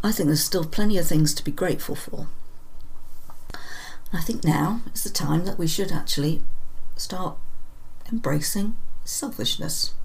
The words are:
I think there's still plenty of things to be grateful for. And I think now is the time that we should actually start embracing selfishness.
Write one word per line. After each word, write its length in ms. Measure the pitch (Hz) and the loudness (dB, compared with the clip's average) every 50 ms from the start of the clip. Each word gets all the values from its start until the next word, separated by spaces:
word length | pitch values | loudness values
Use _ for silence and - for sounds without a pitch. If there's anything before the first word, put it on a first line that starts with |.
| - | 0
I 80 | 202 | 0
think 160 | 214 - 180 147 | 0 2 2 2
there's 160 | 156 151 - | 2 2 0
still 220 | - - 185 165 | 0 0 0 0
plenty 320 | 160 - - 208 208 208 185 | 0 2 4 6 6 6 6
of 100 | 165 160 | 6 6
things 260 | 160 151 156 147 - | 6 6 6 4 2
to 80 | - - | 0 -2
be 80 | 147 | -2
grateful 440 | 143 - 143 - 139 143 - - 147 | -2 -2 0 0 0 -2 -2 -4 -4
for. 320 | 127 - - - 143 - - - - - - - - - - - - - - - - - - - - - - - - - - - | -6 -6 -6 -4 -2 -2 0 0 -2 -4 -4 -6 -8 -10 -6 -6 -6 -4 -4 -4 -4 -4 -4 -4 -4 -4 -6 -6 -8 -8 -6 -8
And 640 | - - - - - - - - - - - - 170 | -6 -6 -6 -6 -8 -8 -8 -8 -6 -4 -2 -2 0
I 20 | |
think 220 | 160 - 226 233 - | 0 0 0 0 0
now 380 | 165 135 143 147 170 220 233 - - - | 0 0 0 0 -2 -2 -2 -2 -4 -4
is 100 | - - | -4 -4
the 60 | - | -4
time 360 | - - - 143 151 160 180 | -4 -2 -2 0 0 0 0
that 140 | 190 190 180 | 0 0 0
we 80 | 170 160 | 0 0
should 240 | - - 196 196 | 0 0 0 0
actually 500 | 160 160 - - - 147 143 151 165 160 - - - - - - - - - - - | 0 0 2 0 0 0 2 2 2 4 6 6 4 4 2 0 0 2 2 2 2
start 420 | - - - - 185 185 - - - - - - - - - - - - - - - - - | 0 -2 -4 -4 -4 -4 -2 -2 -2 -2 0 0 0 -2 -2 -4 -10 -10 -8 -8 -6 -6 -4
embracing 640 | 226 226 - 131 143 151 156 - - 202 202 220 - - - - - - - | -4 -2 0 0 0 0 0 -2 -2 0 2 2 2 2 2 2 2 2 0
selfishness. 920 | - - - - 262 - - 214 - - - 156 156 160 - - - - - | -2 -4 -6 -6 -6 -6 -4 -2 -2 -2 -2 -2 -2 -2 -2 0 0 0 0